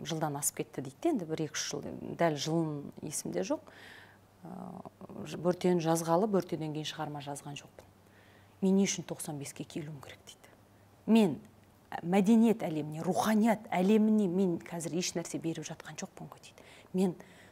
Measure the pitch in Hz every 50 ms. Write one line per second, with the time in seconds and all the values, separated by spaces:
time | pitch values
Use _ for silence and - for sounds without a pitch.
0 | - 147 165 160 156 151 139 143 143 - - - 156 - - 160 127 135 - -
1 | - 339 311 208 165 156 156 151 156 143 - - - - 147 147 - - - -
2 | - - 151 143 170 165 151 139 139 156 160 170 160 156 147 143 143 - - -
3 | - 156 147 - - 160 160 170 190 214 302 320 - - - - - - - -
4 | - - - - _ _ _ - - - - - - - - - - - _ -
5 | - - - - - 151 160 180 151 180 175 180 - 180 180 175 156 165 165 165
6 | 170 165 165 175 220 220 196 180 175 - 175 151 160 156 147 151 151 151 - 156
7 | 156 147 147 147 139 143 143 143 - 143 143 - - - - - - - - _
8 | _ - - - - - - - - - - - 196 190 190 196 196 180 - 175
9 | 147 - 160 - - 170 147 139 143 - - - 156 - - 175 147 151 156 135
10 | - - - - - - - _ - - - _ - _ _ - - - - _
11 | - 196 220 226 214 165 127 - - - - - - - - - - - - -
12 | - 170 185 202 185 208 233 220 226 226 196 - 160 151 156 151 147 151 156 156
13 | 160 180 180 180 - 214 220 214 214 233 208 - - - - 180 185 196 220 214
14 | 214 220 214 214 208 175 170 190 196 180 170 - - - 170 170 156 165 147 180
15 | 175 - - 170 165 - - 139 127 165 156 156 151 - 160 - - - 156 -
16 | - - - - 160 147 - - - - - - - - - - - - - 185
17 | 196 180 165 - - - - - - -